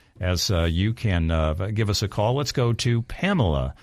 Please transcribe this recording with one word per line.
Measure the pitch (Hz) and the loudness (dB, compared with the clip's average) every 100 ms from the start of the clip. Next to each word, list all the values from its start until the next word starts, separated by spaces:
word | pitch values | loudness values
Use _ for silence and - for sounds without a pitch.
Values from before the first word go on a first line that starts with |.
| _ - | _ -6
as, | 90 90 - | -2 0 0
uh, | 87 | 0
you | 85 85 104 | 2 2 0
can, | 117 107 87 82 | 0 0 2 2
uh, | 80 78 80 98 | 2 0 0 -2
give | 107 107 | -2 0
us | 101 | 0
a | 101 | -2
call. | - 107 135 | 0 0 0
Let's | 143 | -2
go | - 120 | 0 0
to | 113 123 117 | 0 0 0
Pamela, | - - 185 190 95 69 64 - | -2 -4 0 2 2 2 -2 -6